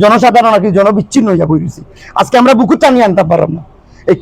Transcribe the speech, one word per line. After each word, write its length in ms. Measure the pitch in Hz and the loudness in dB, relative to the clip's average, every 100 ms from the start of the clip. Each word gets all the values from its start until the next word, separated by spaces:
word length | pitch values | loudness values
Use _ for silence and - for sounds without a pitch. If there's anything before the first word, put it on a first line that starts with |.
জনসাধারণ 520 | 208 226 247 214 226 | 2 2 2 2 2
আর 60 | 214 | 0
কি 40 | 202 185 | 0 0
জনবিচ্ছিন্ন 480 | 196 214 - - 220 | 0 -2 -2 -2 0
হইয়া 160 | 175 160 | 0 -2
বই 120 | 156 | -4
রয়েছি। 200 | 170 - - - - | -4 -12 -20 -20 -8
আজকে 220 | - - 247 | -6 -2 0
আমরা 140 | 247 | 2
বুকু 200 | 240 240 320 | 2 0 0
টানিয়ে 280 | 302 254 220 | 0 2 0
আনতে 160 | 180 160 | 0 0
পারলাম 200 | 165 160 | -2 -2
না, 80 | 165 - - _ - - | -6 -14 -20 _ -8 -4
এই 100 | 180 | 0